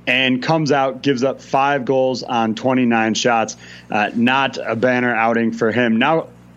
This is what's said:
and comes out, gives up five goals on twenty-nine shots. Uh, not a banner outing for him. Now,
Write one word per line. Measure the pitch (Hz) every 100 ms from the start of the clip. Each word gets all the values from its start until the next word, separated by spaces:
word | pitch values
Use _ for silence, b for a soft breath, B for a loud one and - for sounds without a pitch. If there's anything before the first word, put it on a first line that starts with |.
| -
and | 127 131 127
comes | 127 160 147
out, | 143 135 127
gives | 143 123
up | 135 127
five | - 135 139 143 123
goals | 131 131 123
on | - 120 113
twenty-nine | 107 131 131 123 117 110
shots. | 107 123 117 110 - B B B
Uh, | 107 104
not | 117 120 135 135 -
a | 107 117
banner | 127 123 123
outing | 110 113 117 113
for | 113 113
him. | 107 120 110
Now, | 135 165 - - -